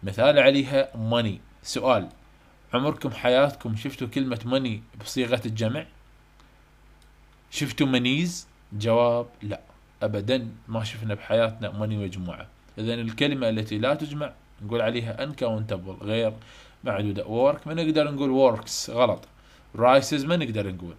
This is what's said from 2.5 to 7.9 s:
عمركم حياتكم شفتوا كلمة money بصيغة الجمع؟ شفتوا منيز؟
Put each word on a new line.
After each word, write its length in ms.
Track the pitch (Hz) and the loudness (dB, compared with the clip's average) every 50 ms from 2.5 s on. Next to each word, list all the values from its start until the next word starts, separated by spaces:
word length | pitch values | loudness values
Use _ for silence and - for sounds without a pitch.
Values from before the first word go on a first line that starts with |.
| _ _ _ - - | _ _ _ -4 -2
عمركم 380 | 151 131 147 151 - - 139 | 0 0 0 -2 -2 -4 -6
حياتكم 680 | 110 - - 123 123 131 139 147 139 - - 117 110 | -6 0 2 4 6 6 6 4 2 -4 -6 -6 -6
شفتوا 300 | 107 110 139 135 - 131 | -4 -6 -8 -8 -6 -8
كلمة 300 | 117 - 143 135 131 123 | -4 -2 -2 -2 -2 -4
money 640 | 110 104 120 127 135 135 123 107 104 113 - - 113 104 | -6 -4 -2 0 0 0 0 -4 -6 -8 -14 -20 -16 -14
بصيغة 380 | - - 131 127 117 123 120 110 | -8 -2 -2 0 0 0 -2 -2
الجمع؟ 400 | 117 110 107 120 110 123 151 165 - - - - _ - _ _ _ _ _ - - _ _ - _ _ _ _ - - - - - - _ - _ _ _ _ _ | -4 -4 -2 -2 -2 -2 -4 -8 -10 -16 -20 -20 _ -20 _ _ _ _ _ -20 -20 _ _ -20 _ _ _ _ -20 -20 -20 -20 -20 -20 _ -20 _ _ _ _ _
شفتوا 360 | - - 147 135 113 - 147 | -6 -6 -4 -4 0 0 0
منيز؟ 640 | 135 | 2